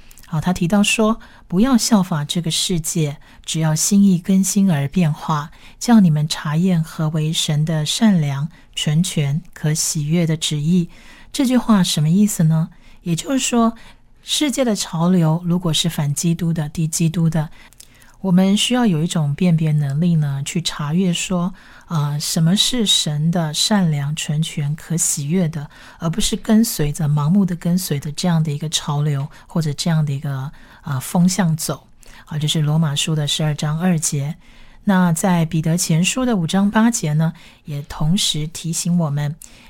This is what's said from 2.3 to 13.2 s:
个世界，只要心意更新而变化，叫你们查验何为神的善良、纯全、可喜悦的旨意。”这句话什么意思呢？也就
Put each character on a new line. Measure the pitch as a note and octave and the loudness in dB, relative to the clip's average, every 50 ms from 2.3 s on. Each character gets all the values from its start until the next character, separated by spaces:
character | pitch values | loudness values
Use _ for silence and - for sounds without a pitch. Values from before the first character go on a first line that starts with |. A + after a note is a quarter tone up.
| - F3 E3 | -4 -4 -2
个 | E3 | -2
世 | D#3 - - - F#3 E3 | -2 -2 -2 0 -2 -2
界， | D#3+ - - F3 D#3 C#3+ D3+ - - - - - - | -2 -2 -2 -2 -2 -2 -4 -8 -16 -20 -20 -20 -12
只 | - - D#3+ | -8 -4 -2
要 | D#3+ D#3 D#3 | 0 0 0
心 | D#3 - - G3+ G3+ G3+ | 0 0 2 4 6 6
意 | G3 F#3 E3+ | 6 4 2
更 | F3+ - F#3+ F#3+ G3 | 2 2 2 2 2
新 | - - G#3 G3 F#3+ | 2 2 2 2 2
而 | D#3+ C#3 C#3 C#3+ | 2 0 0 -2
变 | - F#3 F3 D3+ D#3 | 0 2 2 2 0
化， | - - - D#3+ D3 D3 D#3+ - - - - - - | -2 -4 -4 -4 -4 -4 -8 -14 -20 -20 -20 -16 -10
叫 | - A#3 A#3+ A3 | 2 6 6 6
你 | F#3+ E3+ | 8 6
们 | D3 D3+ D3 D#3 | 4 2 0 -2
查 | - - - D#3 D3 | -4 -6 -6 -2 -2
验 | D#3+ F3+ F#3+ F3+ E3 D#3+ | 0 2 2 2 2 0
何 | - - - D#3+ D#3 | -2 -4 -4 -4 -2
为 | D#3+ D#3 D#3 D#3 E3 | 0 -2 -2 -2 -2
神 | - - - D3+ D3 D#3 | -2 -2 0 0 0 0
的 | E3 D#3+ D#3 D3+ | 0 0 -2 -2
善 | - - - A#3 A3 F#3+ E3+ | -2 -2 2 4 4 4 4
良、 | D3 C#3+ C3+ C#3 D3 - - - - - - | 2 0 -2 -4 -4 -6 -8 -12 -20 -16 -10
纯 | - - D#3 D3+ D#3+ | -6 -2 0 2 2
全、 | F3+ - - D#3+ C#3+ C#3 C#3 F3 - - - | 0 0 0 -2 -2 0 -2 -4 -6 -8 -18
可 | - - D3+ D#3 | -4 -2 -2 -2
喜 | D#3 - - - D#3+ D3 D3 | 0 -2 -4 -2 -4 -2 0
悦 | E3 F3+ E3+ | 0 0 2
的 | D#3+ D#3+ | 0 0
旨 | D#3 - - D3+ D3 | -2 -2 -4 -4 -2
意。” | D3 D#3+ F3+ F3+ E3 - - - - - - - - - - | 0 2 2 2 0 0 -6 -20 -20 -20 -20 -20 -20 -14 -4
这 | - C#4+ | -2 0
句 | A#3+ B3+ | 2 2
话 | B3 - - A3 G3 F3+ | 2 4 4 4 4 4
什 | - - D#3+ D3+ | 2 0 0 2
么 | D#3 | 2
意 | E3+ G3+ G#3 | 4 4 2
思 | G#3 - - E3+ | 2 2 2 2
呢？ | D#3 D#3+ D#3+ E3 - - - - - - - - | 2 2 2 0 -2 -6 -20 -20 -20 -20 -14 -6
也 | F3+ E3 | -4 -4
就 | E3 | -4